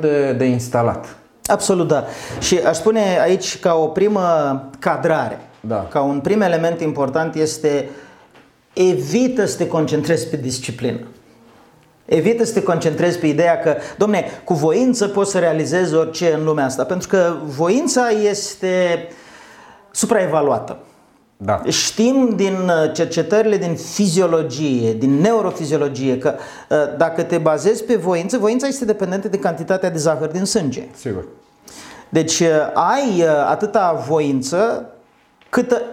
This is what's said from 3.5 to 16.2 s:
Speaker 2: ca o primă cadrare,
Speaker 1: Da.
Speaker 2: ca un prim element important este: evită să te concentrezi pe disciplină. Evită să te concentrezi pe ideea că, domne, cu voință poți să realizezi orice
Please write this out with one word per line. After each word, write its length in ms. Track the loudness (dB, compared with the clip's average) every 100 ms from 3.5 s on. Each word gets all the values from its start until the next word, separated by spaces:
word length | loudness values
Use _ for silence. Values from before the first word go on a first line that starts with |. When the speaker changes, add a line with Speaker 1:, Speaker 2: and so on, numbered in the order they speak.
| -4
Speaker 2:
ca 140 | 0
o 120 | 2 2
primă 340 | 2 2 2 2 2 2 -2 -6 -6
cadrare, 600 | -2 -2 0 0 -2 -8 -16 -14
Speaker 1:
Da. 280 | -6 -4 -2
Speaker 2:
ca 120 | -2
un 180 | 0 0
prim 220 | 0 2
element 400 | 2 2 0 0
important 540 | -4 -2 -2 0 -2 0
este: 540 | -2 0 0 0 -4 -10 -20 -20 _ -20 _ _ _
evită 720 | 2 2 2 0 0 2 2 -2
să 120 | -2
te 100 | -2
concentrezi 600 | 0 0 -2 0 0 -2
pe 80 | -6
disciplină. 640 | -4 -6 -8 -6 -4 -6 -10 -20 _ _ _ -20 _ _ _ _ -2
Evită 380 | 2 2 2 0
să 80 |
te 100 | 0
concentrezi 560 | 0 0 0 0 0 0
pe 80 | 0
ideea 320 | 2 2 2
că, 160 | 0 -2 -4 -2
domne, 280 | 0 0 -2 -10
cu 100 | -4
voință 540 | 0 2 2 2 2 0
poți 240 | 0 0
să 80 | 0
realizezi 560 | 0 0 0 0 2 2
orice 380 | 0 0